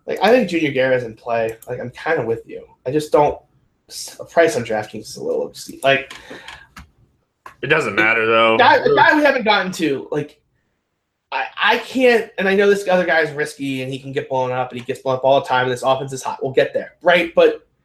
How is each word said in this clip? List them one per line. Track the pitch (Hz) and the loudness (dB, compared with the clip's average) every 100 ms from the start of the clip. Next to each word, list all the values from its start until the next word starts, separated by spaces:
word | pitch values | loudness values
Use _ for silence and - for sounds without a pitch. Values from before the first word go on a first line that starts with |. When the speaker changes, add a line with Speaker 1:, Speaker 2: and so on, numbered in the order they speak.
| - | -10
Speaker 1:
Like, | 151 | 0
I | 196 | 4
think | 254 190 | 4 2
Junior | 170 147 | -2 -2
Guerra's | 131 131 127 | 0 0 0
in | 117 110 | -2 -10
play. | 120 117 113 113 - | -6 -2 -2 -6 -10
Like, | 123 | -10
I'm | 123 | -10
kinda | - 156 160 113 | -8 -4 -2 -2
with | 113 - | -6 -8
you. | 92 - _ | -18 -18 _
I | 131 | -6
just | 151 151 | -4 2
don't, | 156 147 - - _ _ _ _ | 2 2 0 -12 _ _ _ _
the | - - - - | -16 -16 -16 -2
price | - 165 151 | 2 2 2
on | |
DraftKings | 117 107 107 107 | -4 -4 -6 -12
is | - - | -16 -10
a | |
little | 76 76 - | -6 -4 -6
obscene. | - - - | -10 -18 -4
Like, | 135 139 - - - - - - - - - _ _ _ _ _ - - | 0 0 -2 -16 -20 -20 -20 -20 -20 -20 -20 _ _ _ _ _ -20 -12
Speaker 2:
It | 131 | -2
doesn't | 156 123 | -2 0
matter, | 101 110 113 113 | 0 0 2 2
though. | 113 113 113 | 4 4 6
Speaker 1:
guy, | 262 311 | 6 4
a | - - | 4 4
guy | 320 311 | 4 4
we | |
haven't | 294 262 | 2 2
gotten | 214 202 185 | 0 0 -2
to, | 180 156 131 - | -2 -2 -2 -4
like, | 147 147 _ _ _ _ _ _ _ _ _ _ | -8 -8 _ _ _ _ _ _ _ _ _ _
I, | 135 135 - | -8 -8 -4
I | 196 240 | -2 -2
can't, | - 262 254 233 - - | -2 2 4 4 0 -4
and | 190 | 0
I | 196 | 2
know | 202 | 2
this | 202 - | 2 2
other | 180 170 | 0 2
guy | 165 | 0
is | 151 | 0
risky | 139 151 - 139 131 | -4 -8 -6 -8 -6
and | 131 | -6
he | 135 | -8
can | 135 | -8
get | 135 147 | -8 -4
blown | 131 127 | -2 -2
up | 127 123 | -4 -6
and | 123 | -8
he | 117 | -10
gets | 127 | -6
blown | 135 127 | -4 0
up | |
all | 131 139 | 2 2
the | 135 | 2
time | 127 127 | 0 0
and | |
this | 123 | -2
offense | 127 131 135 | 0 -2 -4
is | 135 | -8
hot. | - - | -8 -6
We'll | 139 | -2
get | 131 135 | 0 0
there, | - - _ | -2 -8 _
right? | 170 175 170 - | 0 2 2 4
But | 165 - _ _ | 4 2 _ _